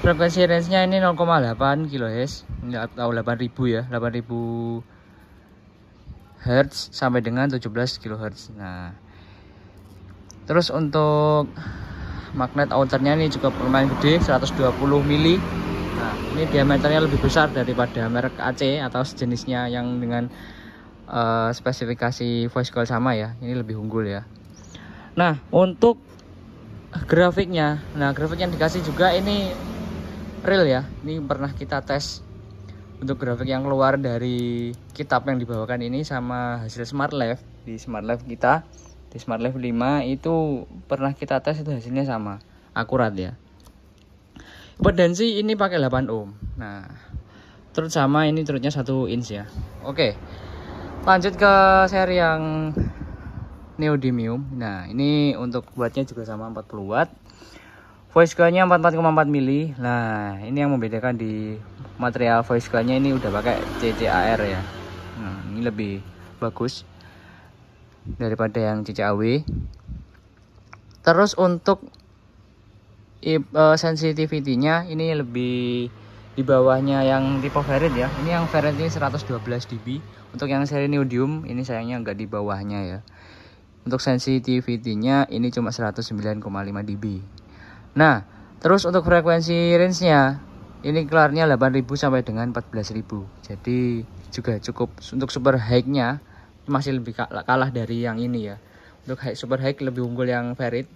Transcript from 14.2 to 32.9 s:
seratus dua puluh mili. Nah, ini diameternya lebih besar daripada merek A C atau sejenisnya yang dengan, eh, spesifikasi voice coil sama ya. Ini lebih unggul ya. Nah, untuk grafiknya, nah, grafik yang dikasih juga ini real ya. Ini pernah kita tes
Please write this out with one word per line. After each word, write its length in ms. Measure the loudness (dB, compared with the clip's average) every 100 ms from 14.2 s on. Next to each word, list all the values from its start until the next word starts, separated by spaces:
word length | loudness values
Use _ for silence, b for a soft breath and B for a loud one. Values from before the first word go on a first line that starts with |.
seratus 320 | 4 2 2
dua 240 | 2 0 2
puluh 240 | 2 4
mili. 400 | 4 4 4 4 0 -4 -4 -4 -4 -4
Nah, 160 | -4 -6 -6 -2
ini 160 | 0
diameternya 480 | 2 4 4 4 4
lebih 240 | 4 2
besar 240 | 2 4 2
daripada 560 | 0 -2 0 0 0 -2
merek 240 | 0 -2 -4
A 80 | -4
C 240 | -2 0 0
atau 160 | -2 -2 -4
sejenisnya 640 | -2 -4 -4 -4 -4 -2
yang 320 | -4 -4 -4
dengan, 240 | -2 -2 -4 B B B B B B -20 -8
eh, 400 | -2 0 2 0
spesifikasi 1040 | -2 -4 -4 -6 -2 -4 -2 -2 -2 -2
voice 160 | -2 -2
coil 160 | -2
sama 320 | -2 0 0 0
ya. 160 | -4 -8
Ini 160 | -6 -6
lebih 240 | -6 -6
unggul 240 | -4 -2
ya. 240 | -2 -6 -10 -20 -20 B B B B B B 2
Nah, 240 | 2 2 0
untuk 480 | 4 4 6 4 4 -8 -20 -20 -20 -20 -20 -18 -18 -12 -10 2
grafiknya, 720 | 4 4 2 -2 0 0 -2 -6 -2
nah, 160 | -2
grafik 240 | 0 -4 -2
yang 160 | -4
dikasih 320 | 0 0 0
juga 320 | -4 2 2 4
ini 560 | 0 -2 -2 -6 -10 -10 -8 -10 -10 -12 -12 -4
real 240 | 2 4 4
ya. 160 | 2 -2 -10
Ini 240 | -8 -6
pernah 240 | -4 -4 -4 -6
kita 240 | -6 -6
tes 400 | -2 -4 -4 -10 -16 -18 -18 -18 B B B